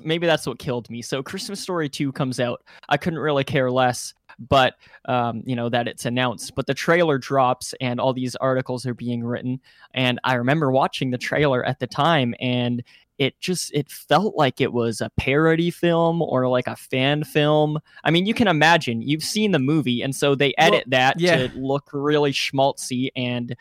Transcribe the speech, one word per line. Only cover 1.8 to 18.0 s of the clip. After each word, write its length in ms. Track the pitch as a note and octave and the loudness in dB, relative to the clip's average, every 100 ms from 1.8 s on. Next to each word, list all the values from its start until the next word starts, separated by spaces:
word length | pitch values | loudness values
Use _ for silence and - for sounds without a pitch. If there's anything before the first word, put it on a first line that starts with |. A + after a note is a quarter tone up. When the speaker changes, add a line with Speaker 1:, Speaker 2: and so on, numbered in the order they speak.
| D3 | -4
Speaker 1:
Two 240 | - C#3+ | -2 -4
comes 260 | - C3+ B2+ | -2 -2 0
out. 240 | B2 - _ - - | -2 -2 _ -20 -2
I 80 | C#3+ | 0
couldn't 200 | F3+ D#3+ | 0 -2
really 240 | D3 C#3+ | 0 0
care 260 | C3+ D3 B2+ | 0 0 2
less, 420 | B2+ B2+ A#2+ - - - - | 2 2 0 -8 -16 -20 -20
but, 360 | A#2 C#3 B2+ - - - - | 2 4 4 0 -12 -14 -4
um, 360 | B2 A#2+ A2+ C3 | -2 -2 -4 -6
you 100 | B2 | -4
know, 140 | A#2+ | -2
that 180 | A#2+ A#2 | -2 -2
it's 160 | - | -6
announced. 500 | B2 B2 B2+ G#2+ - | -4 0 -2 -2 -8
But 120 | - C3+ | -6 -4
the 80 | |
trailer 420 | C3+ - E3+ E3 C#3 | -2 0 2 2 0
drops 560 | - C#3 B2+ C3 - - | 0 2 2 0 -6 -6
and 180 | B2+ A#2+ | -4 0
all 140 | B2 | 0
these 240 | B2+ B2+ - | 0 -4 -2
articles 480 | C3 C3 B2+ B2+ | 0 0 -2 -6
are 80 | B2+ | -6
being 320 | A#2 A#2+ A#2+ | -6 -6 -4
written. 340 | A#2 A#2+ B2+ C3 - _ - | -4 -4 -4 -6 -10 _ -8
And 260 | - B2+ B2 | -2 0 0
I 100 | B2+ | 0
remember 360 | B2+ B2 D#3 C#3+ | 0 2 2 2
watching 400 | C3 E3+ - C3+ | 2 0 0 -4
the 60 | B2 | -4
trailer 460 | - C#3+ D3 B2+ | -2 0 2 2
at 140 | - C3 | 0 -4
the 60 | B2 | -4
time, 480 | - D3+ D#3+ B2 - | 0 2 4 2 -2
and 440 | B2+ B2 A#2+ A#2+ - _ _ - | -2 0 0 -4 -6 _ _ -4
it 240 | C3+ - | -2 -2
just, 320 | - F3+ - | -4 -4 -4
it 160 | D3 - | -4 -6
felt 440 | - - D3 G#3 - | -10 2 2 2 2
like 240 | C#3 - | 0 2
it 120 | C3 | -2
was 260 | A#2+ A#2 G#2+ | 0 -2 -4
a 100 | A#2 - | -6 -4
parody 520 | - C#3 D#3+ E3 F3 | 0 2 4 2 0
film 500 | - F3 E3 E3 E3+ | 0 2 2 2 0
or, 260 | D#3 B2+ B2+ | 0 0 2
like, 180 | B2+ B2+ | 0 -2
a 100 | A#2+ | -8
fan 480 | - C3 C3 D3+ | -6 0 0 0
film. 540 | D3 D#3 D3 D3+ D3+ D3+ - - | 0 0 2 4 2 -2 -8 -6